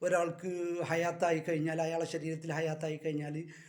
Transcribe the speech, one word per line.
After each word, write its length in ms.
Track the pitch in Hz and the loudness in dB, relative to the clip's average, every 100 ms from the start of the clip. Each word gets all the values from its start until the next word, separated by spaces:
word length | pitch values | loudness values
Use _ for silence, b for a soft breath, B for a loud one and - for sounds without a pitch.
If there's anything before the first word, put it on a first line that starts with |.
ഒരാൾക്ക് 480 | 180 175 170 165 185 180 175 175 | 2 4 4 0 -4 -2 -2 -2
ഹയാത്തായി 560 | 151 165 170 170 175 160 | 0 2 2 2 4 4
കഴിഞ്ഞാൽ, 380 | 160 165 160 160 | 2 0 2 0
അയാളെ 240 | 160 165 160 | 0 0 -2
ശരീരത്തിൽ 440 | 160 151 160 160 151 | -2 -4 -4 -2 0
ഹയാത്തായി 400 | 160 156 156 156 | 0 0 -2 -4
കഴിഞ്ഞാൽ 380 | 160 151 147 151 165 B | -2 -2 -2 -4 -8 B